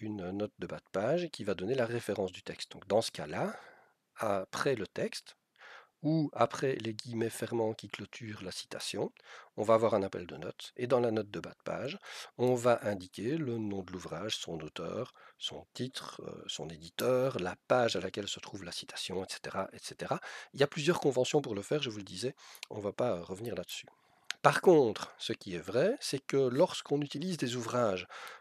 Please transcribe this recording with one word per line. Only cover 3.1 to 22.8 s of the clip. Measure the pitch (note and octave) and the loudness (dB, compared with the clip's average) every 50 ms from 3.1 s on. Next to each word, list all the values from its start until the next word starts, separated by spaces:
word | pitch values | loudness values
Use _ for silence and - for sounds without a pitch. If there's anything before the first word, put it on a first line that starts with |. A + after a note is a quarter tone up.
cas-là, | - - D3 B2 B2 A#2+ D#3+ G#3 - - - - - - - _ _ _ _ _ _ | -4 -8 -8 -6 -4 -2 -2 -2 -4 -8 -14 -18 -20 -20 -20 _ _ _ _ _ _
après | - A2 G#2+ G2+ F#2+ F#2+ - - - - C#3+ C3 | -2 0 2 2 2 0 -4 -4 0 2 2 2
le | A2 F#2+ | 0 -2
texte, | - - - C#3 D3+ - - - - - _ _ _ _ _ - - - - - _ _ - | -6 -2 -2 -2 -2 -4 -8 -12 -12 -20 _ _ _ _ _ -20 -20 -20 -20 -20 _ _ -2
ou | - D3 D#3+ D#3+ D3 - | 0 4 4 4 4 2
après | - A2+ A#2 - - - D3 C3 C3+ | 4 2 2 2 2 0 0 0 0
les | - A2 A2+ A2 | 0 -4 -6 -6
guillemets | A2 - B2 A#2 A2 A2+ A2+ | -6 -8 -6 -2 0 0 0
fermants | - - A#2 A2 A#2+ A#2 A2 A2 A2+ | -2 -4 -6 -2 0 0 0 0 -2
qui | - - G#2 | -4 -8 -12
clôturent | - - G2+ - - - A#2+ G#2+ G#2+ G2+ | -10 -10 -12 -12 -12 -12 -10 -10 -10 -8
la | F#2+ F#2 | -10 -8
citation, | - - - - - - - - - G2+ C#3+ A3+ _ - - - - - - - - | -8 -8 -10 -8 -10 -8 -6 -4 -2 -2 -4 -4 _ -12 -20 -20 -20 -20 -20 -14 -4
on | - | -2
va | G#2+ G#2+ A2+ | 6 6 8
avoir | A2 A2+ G#2 A2 | 8 8 6 4
un | G2+ | 4
appel | G2 G2 - F#2 F2+ | 2 0 -2 -6 -8
de | E2 - | -8 -10
notes, | - - - - - - - - | -10 -8 -10 -10 -10 -14 -14 -6
et | - B2 | -6 2
dans | B2 C3+ A#2+ | 4 4 4
la | B2 A#2 | 4 4
note | A2 A2 G2+ G2+ | 2 0 -2 -2
de | F#2+ E2+ | -6 -8
bas | D#2+ F2 | -8 -8
de | - _ - | -14 _ -6
page, | - E2 F2 A2 C#3+ F#3+ - - - - - - - _ | -6 -4 -4 -4 -6 -8 -8 -12 -14 -14 -12 -14 -14 _
on | - A#2+ B2+ B2+ | 0 2 2 4
va | A#2+ A#2 B2 A#2 - - | 4 6 6 4 6 4
indiquer | G#2 G#2 F#2 F2+ F2+ - - G2 B2 D#3 | -2 -2 -2 -6 -10 -10 -6 -4 -2 -2
le | E3 D3+ B2 A#2 A2+ | -2 -2 -2 -2 -2
nom | A2 G2+ G2 G2 | -2 -2 -2 -4
de | F2+ F2 | -4 -6
l'ouvrage, | F2 F2+ E2+ F2 D#2 E2 G2+ A2 - | -8 -10 -8 -6 -6 -6 -4 -4 -4
son | - - E2+ E2+ D#2 | -4 -4 -6 -6 -6
auteur, | D2+ D#2 - - E2+ F#2 F#2 G#2+ B2+ - - - - - - - | -8 -8 -8 -8 -6 -4 -4 -4 -6 -6 -10 -20 -20 -20 -16 -8
son | - - - D2 - _ - | -8 -8 -8 -8 -14 _ -8
titre, | - B2 C3 - - - - - - - | -6 -6 -6 -6 -8 -10 -10 -10 -10 -10
euh, | - - G1+ - | -10 -10 -10 -8
son | - - - D2+ D#2+ | -8 -8 -6 -6 -8
éditeur, | E2 D#2 E2 E2 - - A2+ B2 B2+ B2+ C3 C3+ C3 - | -8 -10 -14 -10 -4 0 2 4 4 4 4 2 0 0
la | F2+ F2+ F2+ _ _ | -2 -2 -4 _ _
page | - B2+ B2+ A#2+ A2+ - | 4 6 6 6 6 4
à | F#2 | 0
laquelle | F2+ F#2+ - G#2 G2+ - | -2 -2 -4 -4 -4 -4
se | - - | -6 -8
trouve | - - - G2 F#2 | -10 -12 -12 -10 -10
la | E2+ | -8
citation, | - - - - - - - - F#2 F#2+ F#2 | -8 -8 -10 -10 -10 -8 -6 -4 -4 -4 -4
et | - | -4
cetera, | - - - - - G2 F#2+ - | -8 -8 -8 -6 -4 -4 -4 -4
et | - G#2+ | -6 -12
cetera. | - - - - - - D3 - - - - - - - - | -12 -12 -10 -8 -4 -2 -2 -4 -4 -10 -12 -14 -14 -10 4
Il | - | 4
y | |
a | C#3 - | 4 4
plusieurs | - E3 C#3+ E3+ E3 - | 4 0 2 2 2 4
conventions | - D3 B2 B2+ B2+ - - D3 | 4 2 4 4 2 4 4 2
pour | C3+ B2+ G#2 | 2 2 -4
le | G2+ | -4
faire, | G2+ - C#3+ D3+ | -2 0 0 0
je | C#3+ B2 | 0 -2
vous | G#2+ G#2 | -6 -6
le | F#2+ | -8
disais, | - F#2 F2+ A2 C3 - - - - - - - - | -8 -8 -4 -4 -6 -6 -6 -18 -20 -16 -16 -14 -10
on | - G#2+ | -8 -4